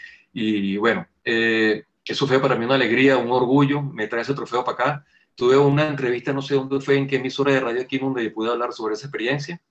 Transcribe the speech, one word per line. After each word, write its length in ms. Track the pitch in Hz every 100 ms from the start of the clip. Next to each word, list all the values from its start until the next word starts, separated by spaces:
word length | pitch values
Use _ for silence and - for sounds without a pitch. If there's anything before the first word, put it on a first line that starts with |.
| - - _
y 440 | - 110 104 98 98
bueno, 300 | 104 92 85 _
eh, 600 | - 117 113 110 110 107 - _
eso 220 | - 107 131
fue 140 | 131
para 140 | 139 117
mí 80 |
una 120 | 117 135
alegría, 420 | 120 120 135 131
un 120 | 120
orgullo, 520 | 127 120 139 139 143
me 240 | 143 - 107
trae 160 | 117
ese 120 | 117
trofeo 300 | 139 117 123
para 100 | 123
acá. 320 | - 131 147 _ _ _
Tuve 240 | - 123 135
una 280 | 143 143 156
entrevista, 460 | 139 127 123 -
no 80 | 139
sé 140 | 135
dónde 260 | 139 135 139
fue, 160 | 139 139
en 100 | 135
qué 100 | 135
emisora 360 | 127 123 135
de 80 | 135
radio 220 | 123 117
aquí, 160 | 127 135
donde 320 | 135 127 110
pude 200 | 107 110
hablar 220 | 120 120
sobre 220 | - 110
esa 120 | 107 139
experiencia. 540 | 107 113 143 143 175 _